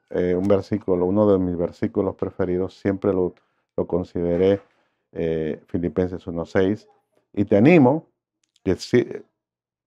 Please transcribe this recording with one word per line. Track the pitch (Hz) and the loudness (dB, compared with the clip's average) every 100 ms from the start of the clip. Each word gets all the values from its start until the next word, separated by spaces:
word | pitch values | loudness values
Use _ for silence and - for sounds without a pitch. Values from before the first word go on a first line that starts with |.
| _ | _
eh, | 90 90 | -4 0
un | 90 98 | 0 2
versículo, | 98 - 104 - 90 90 | 0 0 -6 -2 0 0
uno | 101 104 | 2 2
de | 95 | 2
mis | 90 85 | 0 -2
versículos | 82 - 110 107 95 | -6 -4 -4 -2 -4
preferidos, | - 95 - 90 90 92 | -4 -8 -4 -4 -2 -4
siempre | - 101 95 101 | -4 -4 -2 -2
lo, | 92 90 - _ _ _ | 0 -2 -6 _ _ _
lo | - 87 | -8 -4
consideré, | 87 87 90 87 87 95 101 - _ _ _ _ | -4 -6 -6 -2 2 2 2 -4 _ _ _ _
eh, | 82 82 80 78 73 _ | -6 -4 -4 -6 -8 _
Filipenses | 90 85 92 90 87 - | -6 -4 -2 -4 -6 -10
uno | 85 | -10
seis. | 82 98 95 107 - _ _ _ _ | -4 0 0 -2 -8 _ _ _ _
Y | - 104 | -6 0
te | 101 | 4
animo | 131 180 123 156 - _ _ _ _ _ | 6 6 6 2 -6 _ _ _ _ _
que | 95 92 | -4 -4
si-, | - 127 - - - _ _ _ _ _ | 0 0 0 -8 -16 _ _ _ _ _